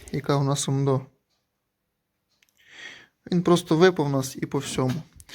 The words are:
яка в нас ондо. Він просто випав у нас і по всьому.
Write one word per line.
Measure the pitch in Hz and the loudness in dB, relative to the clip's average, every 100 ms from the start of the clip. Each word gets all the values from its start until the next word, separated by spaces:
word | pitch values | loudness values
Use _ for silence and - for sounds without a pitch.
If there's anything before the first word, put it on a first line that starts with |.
| - | -10
яка | 143 - 143 | -8 -2 0
в | |
нас | 139 139 - | 0 -2 -2
ондо. | 135 139 131 131 _ _ _ _ _ _ _ _ _ _ _ _ _ _ _ _ - - - - _ - | 0 0 0 -4 _ _ _ _ _ _ _ _ _ _ _ _ _ _ _ _ -20 -20 -20 -20 _ -2
Він | 175 | 0
просто | 170 175 175 156 | 4 2 4 4
випав | 185 175 143 | 6 4 0
у | |
нас | 139 131 - | -2 -4 -8
і | - | -4
по | 143 | -4
всьому. | - - 131 156 - - - | -4 -2 -2 -2 -8 -20 -20